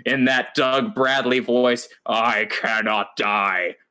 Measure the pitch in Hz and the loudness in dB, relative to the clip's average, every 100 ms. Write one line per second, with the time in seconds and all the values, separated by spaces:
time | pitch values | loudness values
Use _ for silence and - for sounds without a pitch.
0 | - 135 - 131 123 - 131 131 113 104 | -4 0 2 2 -2 -2 0 0 -2 0
1 | 131 135 123 127 120 120 123 120 - - | 0 2 0 -2 0 2 2 0 -4 -14
2 | - 110 113 107 107 - - 110 110 107 | -4 0 2 0 -2 -4 -2 -2 0 0
3 | 101 - 104 104 98 92 90 - _ | -2 -4 -2 0 2 0 -2 -6 _